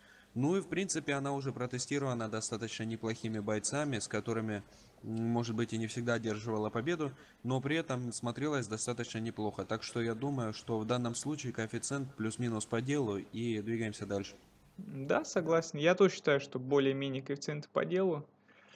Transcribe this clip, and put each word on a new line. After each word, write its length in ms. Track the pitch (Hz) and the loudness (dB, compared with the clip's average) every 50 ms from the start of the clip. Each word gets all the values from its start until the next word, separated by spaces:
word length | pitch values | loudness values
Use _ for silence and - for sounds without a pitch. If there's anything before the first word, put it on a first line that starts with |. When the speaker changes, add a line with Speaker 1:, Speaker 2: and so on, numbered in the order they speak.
| - - - - - - - | -20 -20 -20 -20 -16 -8 -2
Speaker 1:
Ну 220 | 120 135 156 185 | 2 2 4 4
и 60 | 196 | 2
в 80 | 190 - | 2 0
принципе 420 | 160 175 196 175 - 160 139 147 139 | -2 -2 0 0 -2 -2 0 0 0
она 180 | 139 139 139 139 | 0 0 0 -2
уже 180 | 139 135 135 | -2 -2 -2
протестирована 800 | - 120 123 123 131 127 131 - 139 139 139 131 123 117 113 107 | -2 -2 -2 -2 -2 -4 -2 0 0 0 2 2 0 0 0 -2
достаточно 540 | 110 113 - - 117 104 113 107 - - 110 | -2 -2 -2 -2 -4 -2 -4 -4 -4 -4 -4
неплохими 560 | 113 113 107 - 113 110 - - 110 110 107 | -4 -4 -2 -2 -2 -2 -2 -2 -2 -2 0
бойцами, 600 | 101 107 107 107 - - 135 143 151 147 131 104 | 0 0 0 0 0 0 -2 0 0 0 -2 -2
с 80 | - | -2
которыми, 560 | - - 104 - 117 113 113 110 110 107 101 - - - - - - - - - | -2 -2 -2 0 0 0 0 0 0 -2 -4 -6 -8 -18 -20 -20 -20 -20 -14 -8
м, 60 | 110 | -6
может 420 | 113 113 113 117 117 120 117 117 110 | -2 0 2 2 2 2 2 0 0
быть, 160 | 110 117 - 113 | 0 0 0 0
и 40 | |
не 100 | 113 113 | -2 -2
всегда 260 | 110 - 120 117 120 117 | -2 -4 -2 0 0 0
одерживала 560 | 113 113 113 107 104 107 117 110 107 107 107 | 0 0 0 -2 -2 -2 -2 0 0 0 0
победу, 420 | - 120 123 165 175 160 151 139 135 - - - - _ - | 0 0 0 0 0 0 -2 -4 -4 -8 -18 -20 -16 _ -4
но 160 | 120 131 131 | -2 0 0
при 160 | 131 139 156 | 0 0 0
этом 380 | 165 160 - 131 123 123 120 107 | 0 0 -2 -2 -4 -4 -4 -6
смотрелась 520 | - - 120 113 123 139 151 147 135 113 | -4 -4 -4 -2 0 0 0 0 0 -2
достаточно 500 | 101 110 107 - 123 120 120 117 - - | -2 -4 -4 -2 -2 -2 -2 -4 -4 -4
неплохо. 480 | 113 113 113 113 107 107 104 - - 95 | -4 -4 -4 -2 -2 -2 -2 0 -2 -4
Так 180 | - 113 110 - | -2 -2 -4 -4
что 180 | - - 120 | -4 -2 0
я 140 | 117 117 113 | 0 0 0
думаю, 380 | 110 135 143 143 131 117 107 110 | -2 -2 -2 0 0 0 -2 -4
что 260 | - - - 117 110 | -4 -4 -2 0 0
в 60 | 110 | 2
данном 300 | 110 123 123 120 117 117 | 2 2 2 0 -2 -2
случае 360 | - - 139 151 139 - 123 | -4 -4 -4 -4 -4 -4 -6
коэффициент 640 | 113 - 110 107 117 113 - - 139 139 135 135 - | -2 -2 -2 -2 -2 -4 -4 -2 -4 -4 -4 -6 -4
плюс-минус 500 | - 110 110 110 - 123 117 113 107 - | -2 -2 -2 0 0 0 0 0 -2 -2
по 140 | - 120 117 | 0 0 0
делу 380 | 123 135 143 147 131 107 101 | 0 2 2 2 2 2 0
и 420 | 98 - - - 113 117 120 110 107 | -2 -4 -6 -4 -2 0 0 0 0
двигаемся 440 | 101 113 117 113 113 107 104 - 104 | 0 0 0 0 0 -2 -4 -4 -4
дальше. 300 | 98 101 98 101 - - - - - - - - - - | -2 0 0 -2 -2 -8 -16 -20 -20 -20 -20 -20 -20 -16
Speaker 2:
Да, 480 | - 196 - 143 135 135 147 170 269 320 | -14 -12 -10 -8 -4 0 2 2 2 2
согласен. 540 | - - 190 165 160 165 165 160 - - 143 | 2 0 0 4 4 4 4 4 2 -2 2
Я 160 | 151 170 185 | 4 6 8
тоже 200 | 185 196 180 - | 8 8 6 6
считаю, 240 | - - 156 143 139 | 4 4 4 4 4
что 200 | 139 - - 131 | 4 0 -6 -4
более-менее 640 | 127 131 143 143 135 135 135 139 139 139 131 135 | 0 4 4 6 6 6 4 2 0 -2 -2 -4
коэффициенты 460 | 131 - 139 143 - - 151 147 147 | -4 -4 -6 -4 -4 -4 -4 -6 -4
по 160 | - - - 135 | -2 0 0 2
делу. 420 | 160 175 185 190 185 160 147 147 - _ _ _ - - - - - - | 2 2 2 2 2 2 0 -4 -8 _ _ _ -20 -20 -20 -20 -20 -20